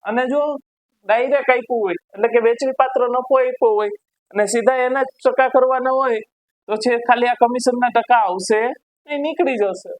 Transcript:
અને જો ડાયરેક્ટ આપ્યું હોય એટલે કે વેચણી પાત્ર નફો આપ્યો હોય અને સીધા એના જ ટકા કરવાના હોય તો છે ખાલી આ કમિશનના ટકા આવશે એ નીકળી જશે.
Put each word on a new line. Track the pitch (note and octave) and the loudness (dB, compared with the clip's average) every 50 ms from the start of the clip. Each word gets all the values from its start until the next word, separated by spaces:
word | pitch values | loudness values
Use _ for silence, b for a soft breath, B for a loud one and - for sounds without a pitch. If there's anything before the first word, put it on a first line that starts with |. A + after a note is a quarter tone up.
| _ G3 | _ -4
અને | A3 A#3+ B3+ B3+ C4+ | -4 -2 -2 0 0
જો | D4 D4 D4+ D4 C4+ _ _ _ _ _ _ _ _ _ G3 | -2 -2 -2 -4 -8 _ _ _ _ _ _ _ _ _ -2
ડાયરેક્ટ | G#3 A#3 B3 C4+ C#4 C#4+ B3+ - | 0 0 0 0 0 0 2 2
આપ્યું | B3+ A#3+ A3+ _ B3 A#3 G#3+ | 0 0 0 _ -4 -2 -2
હોય | F#3+ E3+ F3 _ _ _ | -2 -4 -6 _ _ _
એટલે | G3+ G#3 A#3 | -2 -2 2
કે | G#3+ A#3+ A3 | 2 2 2
વેચણી | A3+ A#3 A#3 C#4 C4 C4 - | 2 0 0 -2 -4 0 0
પાત્ર | C4+ B3+ C4 B3+ B3 A#3+ | 0 0 2 -2 -2 0
નફો | A#3+ B3+ - B3+ C#4 | -2 -4 -2 0 2
આપ્યો | C4 B3+ B3+ B3 - - A3+ G#3+ G#3 | 2 2 0 -2 0 2 2 2 2
હોય | G#3+ G#3 G3+ - _ _ _ _ _ _ | -2 -2 -6 -10 _ _ _ _ _ _
અને | - G3+ G#3 | -2 -2 -2
સીધા | G3 G#3 A#3 A3+ A3+ C4 B3+ B3 | 0 0 2 2 2 2 2 0
એના | B3+ B3+ C4+ C4 C4 | -2 0 -2 -4 -4
જ | _ _ | _ _
ટકા | - C4 B3 C4 C4 B3+ B3 | -2 -2 2 2 0 2 4
કરવાના | C4 B3+ B3+ C4 C4 B3+ C4 C4 C4 | 2 2 2 0 0 0 0 0 0
હોય | C4 B3+ A#3 G#3+ G#3+ _ _ _ _ _ _ _ _ - | 0 0 -2 -4 -6 _ _ _ _ _ _ _ _ -6
તો | G#3 | -6
છે | G#3+ A3 B3 A#3+ A#3 A#3 | -2 0 0 0 0 4
ખાલી | - B3 A#3 A#3+ A#3+ B3 | 2 2 4 4 -2 2
આ | - B3 | 2 2
કમિશનના | A#3 B3 B3+ B3 C4 A#3+ A#3+ B3 B3 A#3 | 0 0 0 -2 -2 -2 0 -2 0 0
ટકા | A#3 A3+ _ B3 A#3 - | 0 2 _ 2 2 2
આવશે | E3+ F3+ F#3+ F#3 - A3 G#3+ A3+ B3 D4 _ _ _ _ _ _ D4 | 0 -2 -6 -2 -2 0 0 0 -2 -6 _ _ _ _ _ _ -8
એ | D4 C#4+ | -6 -6
નીકળી | C#4+ D#4 D#4+ D#4+ F4 C#4+ C4 A3+ G#3 | -4 -6 -2 -2 -2 -2 0 -2 -2
જશે. | G3 F#3 - - F3 E3+ | -4 -4 -8 -14 -18 -20